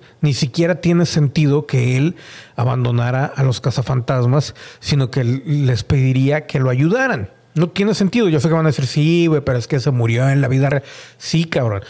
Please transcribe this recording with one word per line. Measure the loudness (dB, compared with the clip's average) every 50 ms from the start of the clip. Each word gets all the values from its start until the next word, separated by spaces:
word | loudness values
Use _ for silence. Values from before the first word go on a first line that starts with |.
| -4 -16 -8 _
ni | 0 0 0
siquiera | 0 -2 -4 0 0 0 0 0 0
tiene | 0 2 2 2 2
sentido | 2 0 0 0 0 2 2 2 2 2 0 0 -2
que | -2 0 0 0 0 0
él | 0 0 -2 -6 -14 -20 -20 -20 -20 -16 _
abandonara | -4 -2 -2 0 0 0 0 0 0 0 0 0 0 -2
a | -2 -2 0 0
los | 0 0 0
cazafantasmas, | -2 -2 -2 -2 -2 -2 -2 -2 -2 0 0 0 2 2 2 2 0 -2 -8 -16 -20 -20 -20 -14
sino | -4 -2 0 0 0 0
que | -2 -2 0
les | 0 -2 -2 -2 -2 -2 0 2 2 0 0 0
pediría | 0 0 2 2 2 2 2 2 2 2 0 -2 -4
que | -4 -2
lo | 0 0
ayudaran. | 2 2 2 2 2 2 0 0 -2 -4 -6 -10 -12 _ _ _ _
No | -2 -2 -2
tiene | 0 -2 0 0 0
sentido. | 0 0 0 2 2 2 2
Yo | 2 2
sé | 2 2
que | 0
van | 2 2 0
a |
decir, | 0 0 -4
"Sí, | -2 0 0 2 2 2 2 2
güey, | 2 2 0
pero | 0 -2 -2 -2
es | -2 -2
que | -4 -2
se | 0 0
murió | 0 0 0 0 0 0 0 2
en | 2 2
la | 0 2
vida | 0 0 0 0
real". | 0 -2 -4 -6 -18 -20 -20 -20 -20 _
Sí, | -8 -2 -2 -2 -2
cabrón, | 0 -2 -2 0 0 -2 -4 -6 -10